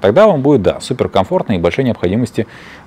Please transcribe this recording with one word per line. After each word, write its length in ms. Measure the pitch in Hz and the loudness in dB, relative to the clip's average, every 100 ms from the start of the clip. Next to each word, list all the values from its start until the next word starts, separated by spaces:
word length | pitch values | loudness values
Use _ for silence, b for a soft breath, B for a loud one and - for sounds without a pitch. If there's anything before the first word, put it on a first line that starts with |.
Тогда 260 | 95 143 214 | 2 4 4
вам 160 | 151 | 4
будет, 200 | 139 135 | 2 2
да, 180 | 87 67 | 0 -4
суперкомфортно 720 | - 127 - 98 95 185 - | -6 -4 -2 -2 0 -2 -2
и 60 | 95 | -2
большой 260 | 85 - | -2 0
необходимости 600 | 131 107 90 110 120 - 107 B B B | -2 -2 -2 -2 -2 -4 -8 B B B